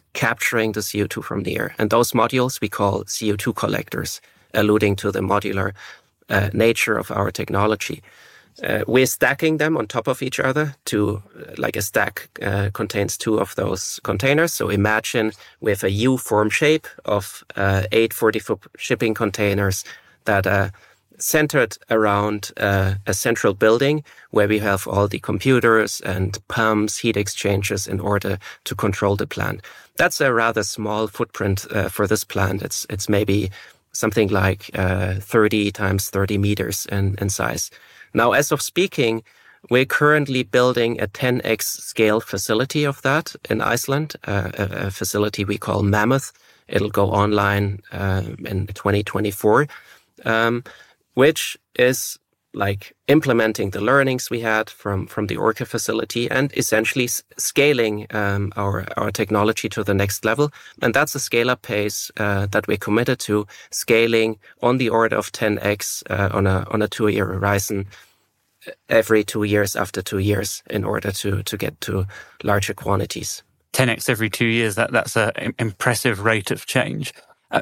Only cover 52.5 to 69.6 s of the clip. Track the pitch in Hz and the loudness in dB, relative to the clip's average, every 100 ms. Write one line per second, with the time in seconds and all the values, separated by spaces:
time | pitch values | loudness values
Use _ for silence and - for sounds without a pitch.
52.5 | 107 101 101 - _ - 151 139 117 110 | -4 -2 -2 -8 _ 4 4 4 2 2
53.5 | 107 98 101 107 139 131 127 - 120 113 | 0 -4 -2 2 2 2 -2 -4 -4 0
54.5 | 110 110 - 104 98 87 - 101 - 110 | 0 -2 -8 -4 -4 -4 -4 -4 0 0
55.5 | 110 117 113 - 110 120 120 117 131 139 | 0 -6 -4 -2 -4 -4 -4 -2 0 0
56.5 | - 131 110 113 135 123 - - - - | -2 0 2 2 -2 -2 -4 -8 -8 -2
57.5 | - 143 131 113 104 107 110 101 101 98 | 2 4 4 2 -2 -6 -2 0 0 -2
58.5 | 104 101 101 - - 107 101 104 107 107 | -2 -2 -2 -4 -4 -4 -2 0 2 2
59.5 | 110 117 - 101 98 101 - 110 117 147 | 0 -4 -4 0 2 0 0 0 2 0
60.5 | - - - 120 120 151 139 - 117 120 | -2 -20 -2 0 2 0 -4 -2 0 2
61.5 | 123 - 104 104 - - - 104 98 101 | 0 -2 -2 -2 -4 -10 -4 0 0 0
62.5 | 104 104 104 - 107 120 127 - 104 101 | 0 0 -4 0 0 2 -2 0 -2 -2
63.5 | - - - - 113 117 113 110 107 - | -14 -10 -8 2 4 4 2 2 -2 -14
64.5 | _ 120 127 120 113 113 107 - - 110 | _ 0 2 2 2 2 2 -2 -2 0
65.5 | 104 104 104 - - - 98 98 101 98 | 0 0 -2 -4 -10 -4 -2 0 2 2
66.5 | 92 - 110 104 - 107 104 101 95 101 | 2 0 -2 -2 0 0 2 0 0 2
67.5 | 101 - 101 98 - - _ _ _ _ | 2 0 -6 -6 -14 -20 _ _ _ _
68.5 | _ - - - 117 107 110 101 110 104 | _ -20 -20 2 2 4 2 2 -2 2
69.5 | 104 | 2